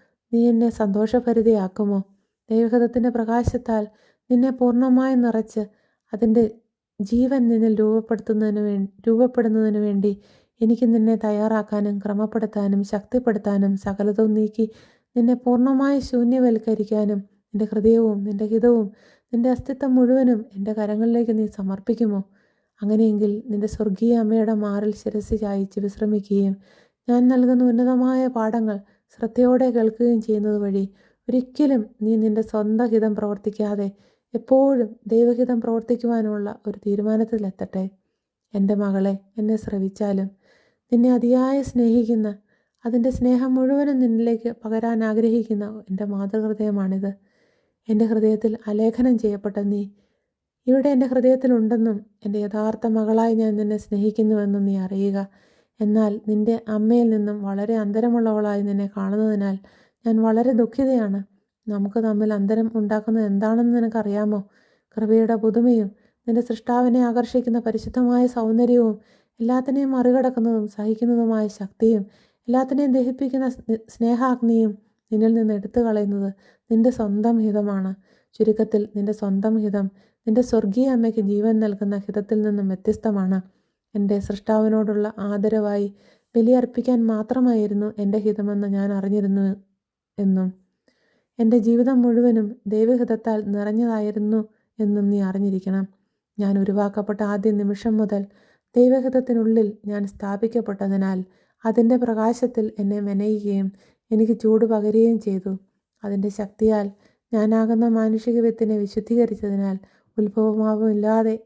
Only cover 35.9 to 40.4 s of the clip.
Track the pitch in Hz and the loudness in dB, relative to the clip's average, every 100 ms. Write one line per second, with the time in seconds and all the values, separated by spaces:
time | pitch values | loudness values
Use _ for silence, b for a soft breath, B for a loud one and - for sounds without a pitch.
35.9 | 240 240 233 214 208 202 208 208 202 208 | -2 0 -2 -2 -4 -6 -8 -12 -8 -4
36.9 | 202 208 220 226 226 196 - 185 190 190 | -2 0 0 0 -2 -6 -8 -10 -6 -8
37.9 | _ _ _ _ _ _ 202 196 202 202 | _ _ _ _ _ _ -2 0 0 0
38.9 | 190 196 196 _ 226 214 214 - 202 190 | 0 0 -2 _ -6 -2 -2 -4 -4 -6
39.9 | 196 208 196 190 - | -4 -2 -2 -4 -8